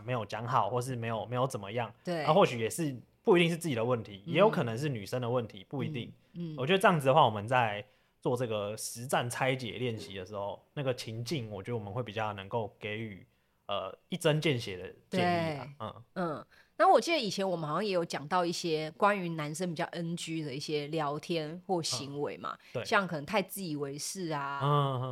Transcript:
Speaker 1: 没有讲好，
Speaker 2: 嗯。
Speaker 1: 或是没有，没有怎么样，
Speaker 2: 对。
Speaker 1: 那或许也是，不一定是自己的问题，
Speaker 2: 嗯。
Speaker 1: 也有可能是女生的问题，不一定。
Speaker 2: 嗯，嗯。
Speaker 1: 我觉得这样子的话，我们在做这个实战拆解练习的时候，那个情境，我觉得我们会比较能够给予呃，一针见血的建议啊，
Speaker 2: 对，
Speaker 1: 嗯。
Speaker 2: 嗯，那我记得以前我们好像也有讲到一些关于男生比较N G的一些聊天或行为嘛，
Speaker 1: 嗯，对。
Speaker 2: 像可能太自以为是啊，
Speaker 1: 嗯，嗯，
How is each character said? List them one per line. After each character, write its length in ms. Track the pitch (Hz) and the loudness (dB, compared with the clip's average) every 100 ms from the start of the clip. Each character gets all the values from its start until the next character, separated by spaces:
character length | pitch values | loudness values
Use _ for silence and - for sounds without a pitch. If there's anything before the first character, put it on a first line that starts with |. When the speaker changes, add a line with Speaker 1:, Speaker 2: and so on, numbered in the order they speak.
| 107 | -4
Speaker 1:
没 60 | |
有 120 | 123 | -4
讲 220 | 104 107 117 | -4 -6 0
好， 220 | 131 101 | 2 2
Speaker 2:
嗯。 20 | |
Speaker 1:
或 100 | 123 | 0
是 140 | 123 | -2
没 140 | 123 113 | -4 -4
有， 180 | 113 101 | -4 -2
没 80 | |
有 140 | 123 131 | 0 0
怎 100 | 123 | -2
么 140 | 98 | -6
样， 200 | 117 110 - | -4 -4 -6
Speaker 2:
对。 180 | - 170 | -6 0
Speaker 1:
那 100 | 143 | 4
或 140 | 160 165 | 6 6
许 140 | 123 | 4
也 100 | 110 | -2
是， 260 | - 156 123 - _ | 0 -2 -4 -10 _
不 120 | - 175 | 6 8
一 40 | |
定 100 | 170 | 6
是 60 | 170 | 2
自 120 | 170 | 0
己 60 | |
的 100 | 113 | 0
问 160 | 117 120 | 2 0
题， 220 | 110 98 165 | -2 -12 -2
Speaker 2:
嗯。 80 | |
Speaker 1:
也 40 | 151 | 6
有 100 | 208 | 6
可 140 | 214 | 6
能 160 | 123 113 | 0 0
是 100 | 151 | -2
女 160 | 120 | -4
生 160 | 98 127 | -4 -2
的 80 | 120 | 0
问 160 | 123 110 | 0 0
题， 180 | 101 95 | -6 -8
不 140 | 143 | -4
一 60 | 160 | -4
定。 200 | 147 107 - _ | -4 -8 -12 _
Speaker 2:
嗯， 200 | 170 170 | -10 -8
嗯。 20 | 156 | -2
Speaker 1:
我 100 | 135 | 2
觉 60 | |
得 60 | 190 | 6
这 100 | 208 | 6
样 100 | 170 | 6
子 80 | 135 | 6
的 60 | |
话， 140 | 143 135 | 8 8
我 20 | |
们 160 | 107 104 | 6 2
在 380 | 127 113 104 - _ _ _ | 4 4 0 -8 _ _ _
做 120 | 151 | -2
这 120 | 123 127 | 0 0
个 280 | 107 101 | -2 -2
实 320 | 110 - - 127 | -6 -8 -10 -2
战 220 | 175 120 | -2 0
拆 260 | - 135 | 0 0
解 180 | 135 120 | 0 -4
练 260 | 92 123 110 | -4 -4 -4
习 160 | 98 | -8
的 100 | 98 | -10
时 100 | 92 | -8
候， 240 | 104 101 92 _ | -6 -6 -8 _
那 100 | - | -4
个 120 | 135 | -2
情 280 | 123 - 110 | -2 -6 -8
境， 280 | 117 127 110 | -6 -6 -6
我 120 | 101 | -8
觉 80 | 98 | -6
得 60 | 120 | -6
我 60 | |
们 100 | 101 | -4
会 100 | 101 | -6
比 80 | 113 | -4
较 220 | 104 107 | -2 -2
能 160 | 101 98 | -4 -4
够 260 | 120 104 - | -4 -4 -6
给 180 | 107 107 | -6 -6
予 300 | 113 98 - _ _ _ - | -8 -10 -18 _ _ _ -6
呃， 300 | 101 95 - _ | -4 -4 -10 _
一 80 | 185 | -2
针 240 | 160 151 | 2 2
见 180 | 160 127 | 2 0
血 180 | 110 90 | -2 -8
的 160 | 92 - _ | -10 -14 _
建 120 | 185 | 0
议 380 | 175 175 165 143 | 2 2 0 -4
啊， 60 | |
Speaker 2:
对， 100 | 143 139 | -10 -10
Speaker 1:
嗯。 260 | 110 - 120 | -10 -10 -12
Speaker 2:
嗯， 320 | - 170 139 - - _ - | -6 -6 -6 -12 -20 _ 2
那 120 | 349 | 6
我 120 | 311 | 6
记 120 | 311 | 6
得 60 | 330 | 0
以 120 | 220 | 0
前 180 | 196 190 | -2 -2
我 80 | 170 | -2
们 100 | 151 | -2
好 80 | |
像 100 | 156 | -2
也 80 | 214 | 0
有 120 | 180 | 0
讲 220 | 170 160 143 | -2 -4 -2
到 180 | 185 | 0
一 60 | 175 | 2
些 400 | 170 175 156 156 156 | 0 -2 -2 -2 2
关 220 | 202 208 | 2 2
于 120 | 175 | -2
男 240 | 165 147 | -4 -4
生 140 | 156 180 | -4 -4
比 60 | |
较 100 | 156 170 | -2 -4
N 300 | 160 170 170 | -4 -4 -4
G 260 | - 160 | -4 -4
的 100 | 147 | -4
一 60 | 135 | -6
些 300 | 147 151 147 | -4 -4 -2
聊 300 | 160 147 147 | -2 -2 -2
天 420 | - 165 151 175 180 | -4 -4 -4 -6 -2
或 160 | 180 | -2
行 380 | 151 127 139 143 | 0 -4 -6 -4
为 160 | 139 82 | -4 -4
嘛， 180 | 76 | -8
Speaker 1:
嗯， 40 | - - | -8 -8
对。 100 | 123 | -8
Speaker 2:
像 220 | 104 214 185 | 0 0 0
可 100 | 165 | -2
能 80 | |
太 160 | 143 208 | -2 -2
自 220 | 185 - | -2 -4
以 140 | 185 147 | -6 -4
为 200 | 143 143 | -6 -6
是 360 | - 196 175 | -8 -6 -4
啊， 280 | 147 139 143 | -4 -4 -2
Speaker 1:
嗯， 60 | 139 | 2
嗯， 340 | 147 139 131 127 | 4 4 0 -4